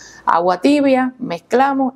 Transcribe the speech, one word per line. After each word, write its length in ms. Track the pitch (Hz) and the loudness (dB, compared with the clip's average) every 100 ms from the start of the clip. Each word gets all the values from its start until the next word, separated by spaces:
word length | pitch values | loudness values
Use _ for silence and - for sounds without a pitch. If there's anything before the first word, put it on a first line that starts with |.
| - - - | -20 -8 -2
Agua 360 | 165 180 180 | 0 0 0
tibia, 520 | 277 294 277 262 254 - | 2 2 2 0 0 -6
mezclamos 720 | - 170 - 240 277 269 262 | -10 -10 -4 0 0 0 -4